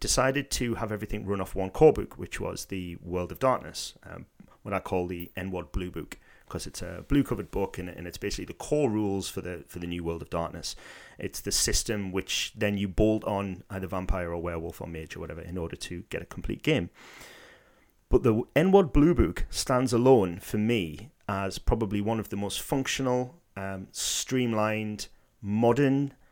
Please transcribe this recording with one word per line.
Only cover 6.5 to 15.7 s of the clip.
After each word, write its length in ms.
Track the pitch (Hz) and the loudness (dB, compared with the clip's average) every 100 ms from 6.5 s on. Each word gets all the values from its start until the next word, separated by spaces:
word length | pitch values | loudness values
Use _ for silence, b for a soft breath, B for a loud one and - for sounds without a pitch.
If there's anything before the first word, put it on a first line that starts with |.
| 160 - | -10 -8
it's 160 | - | -10
a 220 | 87 87 - | -10 -10 0
blue 160 | 143 | 2
covered 300 | - - 87 | 2 -2 -4
book 260 | 98 95 - | -4 -4 -4
and, 100 | 90 | -10
and 180 | - 87 | -8 -10
it's 100 | - | -6
basically 280 | 101 - 92 | -6 -6 -8
the 80 | |
core 360 | - - 151 131 | -10 -2 2 2
rules 380 | 107 104 98 92 | 2 0 0 -4
for 120 | 98 | -6
the, 240 | 87 87 - | -8 -10 -12
for 100 | 90 | -10
the 80 | 87 | -6
new 160 | 87 | -4
World 200 | 82 85 | -4 -6
of 80 | 78 | -4
Darkness. 440 | 85 82 82 - - B B B B | -4 -4 -6 -10 -12 B B B B
It's 220 | 98 - | -10 -6
the 120 | 101 | -2
system 580 | - 117 - - 107 95 | 0 2 0 0 -2 -2
which 420 | 92 - - - 107 | -4 -2 -4 -4 0
then 200 | 104 104 | 0 0
you 120 | 98 | 0
bolt 360 | 90 110 110 | 4 4 4
on 380 | - 101 101 87 - | 0 -2 -2 -8 -10
either 160 | 98 90 | -8 -4
vampire 460 | 95 92 95 85 | -4 0 0 0
or 60 | 85 | -4
werewolf 420 | 85 85 85 - | -4 -4 -6 -8
or 80 | 85 | -10
mage 280 | 80 80 85 | -8 -10 -10
or 40 | |
whatever 200 | 82 80 | -10 -10
in 160 | 82 90 | -8 -6
order 200 | 82 | -4